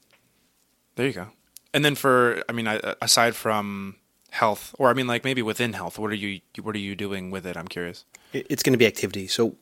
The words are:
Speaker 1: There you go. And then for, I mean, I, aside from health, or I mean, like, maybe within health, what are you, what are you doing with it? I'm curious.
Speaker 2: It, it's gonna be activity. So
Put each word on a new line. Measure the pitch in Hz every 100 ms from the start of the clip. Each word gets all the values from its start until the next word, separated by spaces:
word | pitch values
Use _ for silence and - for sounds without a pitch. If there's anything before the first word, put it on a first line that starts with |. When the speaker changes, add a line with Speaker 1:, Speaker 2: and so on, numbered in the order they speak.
| _ _ _ _ _ _ _ _ _ -
Speaker 1:
There | 131
you |
go. | 101 92 _ _ - _
And | 143 147
then | 143
for, | 139 127 120 95 -
I |
mean, | 117 110
I, | 107 - -
aside | 117 - 117 110
from | 113 107 101 98 98 98 _ _ _
health, | - 113 104 - -
or | 131
I |
mean, | 120 127
like, | 120
maybe | 131 131
within | 110 104 120
health, | 104 87 101
what | 107
are | 104
you, | 101 95 _ -
what | 104 104
are |
you | 98 95
doing | 101 98 92
with | 95 90
it? | 85
I'm | 82
curious. | - 87 87 - - _
Speaker 2:
It, | 139 -
it's | 139
gonna | 147 123
be | 113
activity. | - 107 101 92
So | - 113 -